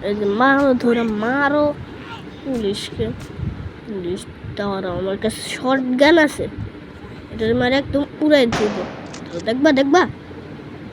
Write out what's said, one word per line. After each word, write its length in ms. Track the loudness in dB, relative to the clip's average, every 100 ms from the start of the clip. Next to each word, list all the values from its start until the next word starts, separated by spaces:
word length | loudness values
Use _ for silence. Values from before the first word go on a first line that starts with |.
| -2
এই 60 | 0
যে 60 | 0 4
মারো, 260 | 4 6 4 4
ধরে 200 | 4 2 2 0 0
মারো 400 | 2 2 2 2 0 -10 -14 -14 -14 -14 -12
পুলিশকে। 640 | -6 -2 -2 -2 -6 -4 -4 -4 -10 -6 -6 -6 -12 -12 -10
পুলিশ, 340 | -6 -4 -6 -8 -14 -12 -6
দাঁড়াও, 360 | -4 -4 -4 -4
আমার 160 | -4 -2
কাছে 180 | -2 -4 -8 -6
শর্টগান 600 | 0 0 2 6 8 8 6
আছে, 200 | 2 -8 -6 -10 -10 -16 -16 -16 -16 -12
এটা 120 | -4 0 2
মারে 140 | 2 2
একদম 200 | 2 -2 -2 0
উড়াই 240 | 4 6 6
দিব। 300 | 2 0 0 -8 -10 -14 -14 -10
তো 80 | -6 -2
দেখবা, 220 | 4 6 6
দেখবা, 220 | 6 4 4 -2 -14 -16 -14 -14 -14 -14 -16